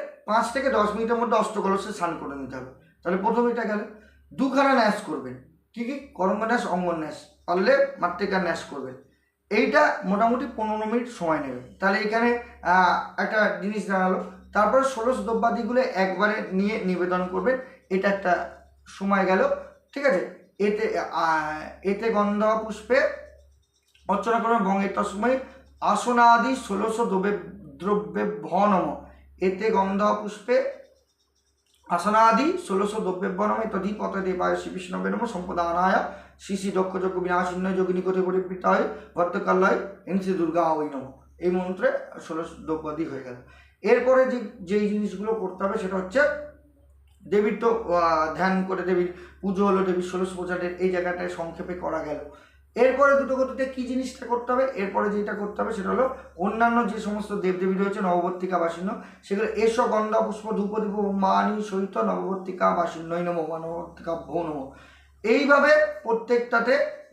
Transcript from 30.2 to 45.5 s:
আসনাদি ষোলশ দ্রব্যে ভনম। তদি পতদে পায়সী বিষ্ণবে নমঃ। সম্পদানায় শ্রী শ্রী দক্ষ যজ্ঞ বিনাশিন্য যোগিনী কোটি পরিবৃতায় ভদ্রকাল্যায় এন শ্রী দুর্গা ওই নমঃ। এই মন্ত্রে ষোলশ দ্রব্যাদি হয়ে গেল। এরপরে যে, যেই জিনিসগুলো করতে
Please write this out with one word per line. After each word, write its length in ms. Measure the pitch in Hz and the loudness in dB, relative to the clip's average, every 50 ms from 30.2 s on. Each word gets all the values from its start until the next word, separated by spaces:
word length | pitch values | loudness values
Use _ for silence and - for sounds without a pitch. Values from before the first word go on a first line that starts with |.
| 208 202 - - - - 254 370 554 - - - - - _ _ _ _ _ _ _ _ _ _ _ _ _ _ _ _ _ _ _ - | -4 -8 -10 -8 -2 0 2 2 2 0 -6 -10 -16 -20 _ _ _ _ _ _ _ _ _ _ _ _ _ _ _ _ _ _ _ -2
আসনাদি 680 | 180 175 - 208 208 220 226 226 220 240 285 330 370 | -2 0 2 4 6 6 8 8 6 6 4 2 0
ষোলশ 380 | 359 - - 190 196 208 202 - | -2 -2 -2 0 0 0 0 -2
দ্রব্যে 340 | 220 185 185 180 180 196 190 | -2 -2 -2 -2 -2 -4 -4
ভনম। 300 | 180 185 208 208 214 220 220 202 | -2 0 0 0 0 -2 -2 -4
তদি 240 | 196 185 185 208 214 | -4 -4 -4 -4 -4
পতদে 360 | - 196 190 190 196 185 185 180 | -4 -6 -4 -4 -4 -2 -2 -2
পায়সী 360 | 180 180 180 175 175 - 170 | 0 0 0 0 -2 -4 -6
বিষ্ণবে 400 | 175 185 - - 185 185 185 190 | -10 -10 -10 -8 -6 -4 -2 -2
নমঃ। 160 | 202 214 240 | -2 -2 -2
সম্পদানায় 760 | - - 180 180 190 175 175 170 170 170 175 185 190 208 - - - - - - - - - | -4 -4 -6 -8 -6 -2 -2 -2 0 2 2 4 4 4 2 0 -2 -8 -12 -18 -20 -20 -16
শ্রী 180 | - - 196 | -10 -6 -6
শ্রী 140 | 185 190 202 | -4 -2 -2
দক্ষ 220 | 170 190 185 185 190 | 0 0 0 0 -2
যজ্ঞ 220 | 185 185 185 180 180 | -2 -2 -2 -2 -2
বিনাশিন্য 580 | 175 180 175 185 185 180 175 185 185 190 180 | -2 0 0 0 0 -2 -2 -2 -2 -2 0
যোগিনী 240 | 185 185 180 185 180 | 0 0 0 0 0
কোটি 200 | 185 185 185 185 | 0 0 0 0
পরিবৃতায় 600 | 180 180 180 185 185 - - - - 190 190 220 247 - - - - - - | 0 0 0 0 -2 -2 -6 -2 0 2 2 2 2 0 -4 -8 -14 -6 -2
ভদ্রকাল্যায় 640 | 156 175 175 202 202 - 185 185 185 190 208 - - - - - - - | 0 0 0 0 -2 0 2 4 4 4 4 2 2 -2 -6 -12 -12 -8
এন 140 | - 180 196 | -4 -2 -2
শ্রী 140 | 185 190 180 | 0 0 0
দুর্গা 280 | 156 170 160 156 170 | 0 0 0 2 2
ওই 280 | 165 160 160 156 151 147 | 2 2 2 0 -2 -4
নমঃ। 220 | 139 131 123 123 - - - - - - | -6 -8 -10 -10 -14 -18 -20 -20 -10 -4
এই 120 | 170 180 | -2 0
মন্ত্রে 400 | 180 185 180 180 185 185 233 269 - - - - - 160 | 0 0 -2 -4 -4 0 0 0 0 -2 -6 -8 -16 -14
ষোলশ 260 | - - 160 160 170 - - - 143 | -12 -10 -8 -8 -8 -8 -10 -12 -6
দ্রব্যাদি 400 | 151 160 156 156 151 151 160 160 | -6 -4 -4 -4 -6 -6 -6 -6
হয়ে 180 | 135 135 131 131 | -6 -6 -10 -10
গেল। 120 | 127 123 123 - - - - - _ _ _ | -12 -14 -16 -18 -20 -20 -20 -20 _ _ _
এরপরে 440 | - 214 240 247 247 262 262 262 262 | 2 4 4 4 6 6 6 6 6
যে, 140 | 254 247 240 208 - - - | 4 2 -2 -4 -6 -12 -12
যেই 300 | 180 165 202 208 208 202 | -4 0 0 2 2 2
জিনিসগুলো 440 | 208 208 208 185 180 185 208 226 226 | 0 0 -2 -4 -4 -4 -4 -2 -2
করতে 300 | 214 190 185 | -2 -4 -6